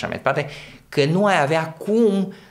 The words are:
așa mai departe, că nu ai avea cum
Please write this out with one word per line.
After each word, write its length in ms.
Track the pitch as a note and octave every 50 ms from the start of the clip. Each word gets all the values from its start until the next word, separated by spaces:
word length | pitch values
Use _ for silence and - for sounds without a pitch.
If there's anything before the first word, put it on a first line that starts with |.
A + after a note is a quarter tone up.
| -
așa 20 |
mai 100 | E2+ E2
departe, 320 | - - C3+ C#3 D3 D3 D3+ - - - - - - - _
că 160 | - D3+ C#3
nu 220 | D3 E3 F#3+ G#3
ai 160 | G3+ F#3+ E3
avea 300 | C#3+ C#3 D#3+ D#3+ D#3 D#3+ - -
cum 540 | - G3 G#3+ A#3 A#3 G#3+ G3 G3 F#3+ - - - - -